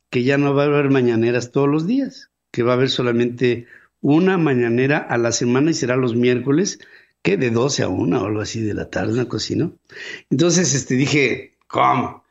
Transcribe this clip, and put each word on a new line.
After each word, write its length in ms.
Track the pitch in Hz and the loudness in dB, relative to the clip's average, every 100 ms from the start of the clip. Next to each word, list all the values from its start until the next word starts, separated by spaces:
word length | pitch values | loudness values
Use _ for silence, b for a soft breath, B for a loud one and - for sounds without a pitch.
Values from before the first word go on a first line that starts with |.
| - | -6
que 120 | 127 | -2
ya 140 | 127 139 | 0 2
no 160 | 143 | 2
va 100 | 139 | 2
a 40 | 147 | 2
haber 240 | 147 139 | 2 2
mañaneras 600 | 135 120 113 117 120 120 | 2 2 2 2 0 -2
todos 160 | 139 139 | 0 2
los 200 | 151 170 | 0 0
días, 420 | 262 254 - - _ - | -2 -4 -10 -20 _ -12
que 100 | - | -2
va 120 | 120 | 0
a 20 | 123 | 2
haber 160 | 127 | 0
solamente 760 | 123 123 117 120 120 123 117 120 B B - | 0 0 0 0 0 -2 -2 -8 B B -4
una 380 | 139 156 190 185 | 2 2 4 2
mañanera 600 | 151 127 120 117 131 151 | 2 2 2 2 2 0
a 180 | - 120 | -2 -2
la 140 | 120 | 0
semana 400 | 110 123 127 156 | 0 0 2 2
y 20 | |
será 220 | 156 123 127 | 0 -2 0
los 200 | 127 113 | 0 2
miércoles, 600 | 123 123 127 147 202 - B B B B | 2 0 0 0 -2 -6 B B B B
que 120 | 85 98 | -2 0
de 140 | 127 | 0
doce 320 | 113 139 - | 0 0 -2
a 60 | 101 | -2
una 340 | 95 127 139 | -2 0 0
o 60 | 101 | -2
algo 140 | 107 | -4
así 200 | 104 113 | -6 -6
de 140 | 107 90 | -4 -6
la 160 | - | -6
tarde, 220 | - 110 | -6 -2
una 140 | 120 117 | -2 -4
cosa 180 | 110 - | -6 -4
así, 100 | 104 | -4
¿no?". 180 | 165 - _ B B B B | -4 -6 _ B B B B
Entonces, 460 | 139 175 170 151 135 | 0 2 2 2 -2
este, 180 | - | -2
dije, 640 | 127 139 147 127 101 - _ - | 0 2 2 0 -2 -10 _ -6
"¿Cómo? 580 | 113 127 127 117 - _ | 0 2 2 -4 -10 _